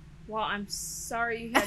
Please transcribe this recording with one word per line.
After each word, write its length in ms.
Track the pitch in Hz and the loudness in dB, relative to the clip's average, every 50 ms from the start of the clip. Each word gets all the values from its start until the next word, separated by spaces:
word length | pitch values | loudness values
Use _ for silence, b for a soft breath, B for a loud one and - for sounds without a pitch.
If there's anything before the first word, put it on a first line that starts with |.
| - - - - - - | -18 -18 -16 -16 -10 -4
Well, 160 | 214 220 214 | -2 0 0
I'm 240 | 156 196 208 202 202 | 2 0 -2 -2 -4
sorry 720 | - - - - - - - - 247 226 233 233 226 226 233 | -4 -4 -4 -4 -6 -6 -4 -4 0 0 2 2 0 -2 -4
you 80 | 226 233 | 4 4
had 80 | 262 208 | 4 6